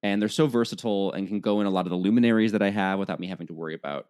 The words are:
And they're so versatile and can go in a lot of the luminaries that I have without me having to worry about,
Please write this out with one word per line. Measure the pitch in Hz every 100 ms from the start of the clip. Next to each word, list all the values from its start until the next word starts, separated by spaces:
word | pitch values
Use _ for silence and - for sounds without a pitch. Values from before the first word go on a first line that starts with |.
And | 101 101
they're | 107
so | - 151
versatile | 120 117 - 117 101 98
and | 90 95
can | 101
go | 101 104
in | 101
a |
lot | 95 90
of |
the | 90
luminaries | 92 117 120 113 110
that | 101
I | 101
have | 101 95 95
without | 98 90
me | 90
having | 90 82
to |
worry | 80 80 80
about, | 71 71